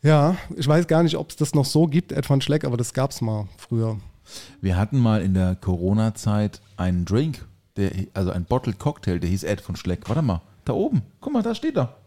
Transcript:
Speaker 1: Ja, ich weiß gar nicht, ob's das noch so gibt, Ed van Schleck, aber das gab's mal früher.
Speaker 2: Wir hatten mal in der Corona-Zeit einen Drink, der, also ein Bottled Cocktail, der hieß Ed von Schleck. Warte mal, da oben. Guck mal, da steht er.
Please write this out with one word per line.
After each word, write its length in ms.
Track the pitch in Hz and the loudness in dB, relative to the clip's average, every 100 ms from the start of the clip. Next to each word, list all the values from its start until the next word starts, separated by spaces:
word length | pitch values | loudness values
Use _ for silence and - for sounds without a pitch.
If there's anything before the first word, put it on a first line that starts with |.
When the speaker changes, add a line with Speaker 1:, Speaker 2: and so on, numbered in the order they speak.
Speaker 1:
Ja, 340 | 143 151 147 180 - - | 6 6 4 2 -6 -4
ich 120 | 135 | 2
weiß 180 | 151 170 | 2 4
gar 160 | 160 | 4
nicht, 140 | 170 156 | 4 0
ob's 180 | 135 | -6
das 200 | - 151 | -4 0
noch 100 | 151 | 2
so 220 | 139 151 165 | 2 4 4
gibt, 240 | 147 - | 2 0
Ed 160 | 156 143 | -4 0
van 100 | 139 | 0
Schleck, 240 | - 151 | 2 0
aber 120 | 143 120 | 0 -2
das 160 | 117 | -2
gab's 260 | - 135 - | -2 -4 -2
mal 280 | 113 107 101 - | -4 -4 -6 -12
früher. 400 | - 117 113 107 - - _ - - - | -6 -2 -2 -4 -12 -20 _ -20 -20 -6
Speaker 2:
Wir 160 | 98 90 | 0 0
hatten 220 | 107 139 | 2 2
mal 200 | 117 107 | 4 2
in 140 | 95 | 2
der 220 | 92 92 92 | 2 2 0
Corona-Zeit 1040 | - 90 90 104 110 107 - 104 104 - _ - | -2 0 2 2 0 -2 -2 0 -2 -4 _ -4
einen 280 | 92 90 | -2 0
Drink, 400 | 85 101 160 135 - - _ - | 0 0 0 -4 -12 -20 _ -4
der, 140 | 98 92 95 | -4 -4 -8
also 160 | - 92 | -4 -2
ein 140 | 90 | -2
Bottled 340 | 87 127 123 104 | -2 -2 -2 -4
Cocktail, 400 | 147 151 - 87 | -4 -4 -4 -2
der 100 | 85 | -2
hieß 120 | 95 | -2
Ed 180 | 80 101 | -2 -4
von 140 | - | -4
Schleck. 280 | 82 - 87 - | -8 -4 -6 -4
Warte 140 | 123 | -2
mal, 200 | 147 85 - _ | 0 -2 -6 _
da 100 | - | -4
oben. 280 | 117 311 220 101 _ | -2 0 0 -4 _
Guck 120 | - | -4
mal, 100 | 277 | -2
da 120 | 220 226 | -2 -2
steht 200 | 311 269 | -4 -2
er. 200 | 123 - | -4 -6